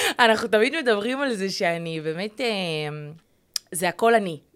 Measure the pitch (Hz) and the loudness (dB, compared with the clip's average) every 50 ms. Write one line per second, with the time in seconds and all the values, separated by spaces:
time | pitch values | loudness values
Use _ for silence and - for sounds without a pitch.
0 | - - - - 240 226 220 214 226 196 214 214 220 262 285 330 269 240 214 202 | -2 -2 2 4 6 6 6 4 2 2 4 4 4 4 2 2 2 2 2 2
1 | 202 240 262 277 285 269 233 185 190 190 - - 196 170 170 170 170 165 165 156 | 0 -2 -2 -2 -2 -2 -2 -2 -4 -4 -4 -2 -2 -2 -2 -2 -4 -6 -6 -6
2 | 151 160 156 175 196 214 214 - 262 233 214 190 185 170 156 156 151 147 151 151 | -4 -4 -4 -4 -6 -8 -6 -4 -4 -2 -2 -2 -2 -4 -4 -4 -4 -6 -8 -8
3 | 147 147 156 165 _ _ _ _ _ _ - - - _ 180 156 180 175 165 - | -12 -14 -16 -18 _ _ _ _ _ _ -12 -12 -10 _ -6 -4 -2 -4 0 2
4 | 220 233 233 220 202 180 156 139 - _ _ | 2 4 4 4 2 -2 -6 -10 -12 _ _